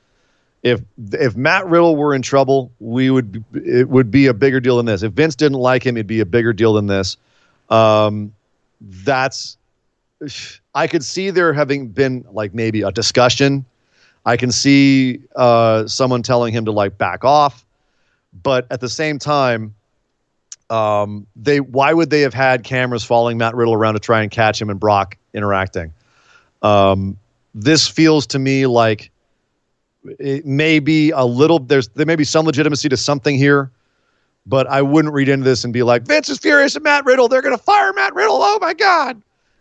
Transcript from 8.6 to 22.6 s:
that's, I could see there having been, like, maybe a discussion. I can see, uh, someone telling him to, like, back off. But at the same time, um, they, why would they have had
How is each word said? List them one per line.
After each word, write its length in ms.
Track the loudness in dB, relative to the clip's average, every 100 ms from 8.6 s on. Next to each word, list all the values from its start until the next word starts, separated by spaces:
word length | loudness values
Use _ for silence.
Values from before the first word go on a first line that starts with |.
| _ _
that's, 760 | -20 -8 -4 -2 -4 -6 -14 -20 _ _ _ _ _ _ -16 -16 -18 -20 _
I 120 | -6 -2
could 160 | -4
see 280 | -6 -6 -2
there 240 | 0 2
having 340 | 0 -2 -4 -4
been, 380 | -2 -2 -2 -8
like, 200 | -8 -8
maybe 300 | -4 -4 -2
a 100 | -4
discussion. 720 | -4 -2 2 2 4 0 0 -6 _ _ _ _ _ -4
I 100 | -2
can 160 | -2
see, 680 | 0 2 4 4 4 0 -4 -10
uh, 520 | 0 2 4 4 2 -2
someone 360 | -2 -2 -2
telling 300 | 0 0 0
him 140 | -2 -2
to, 60 |
like, 260 | -2 -2 -4
back 260 | -6 -2
off. 400 | 2 2 2 -2 _ _ _ _ _ _ _ -8
But 240 | -2 -2 -4
at 100 | -8
the 80 | -8
same 280 | -6 -6 -6
time, 560 | -4 0 0 -2 -6 -16 _ _ _ _ _ _ _ -20 -6
um, 580 | -2 0 -2 -4 -8 -16 -8
they, 240 | -2 -2
why 340 | 0 0 2
would 160 | 2 0
they 100 | 0
have 140 | 0
had 300 | 0 0 0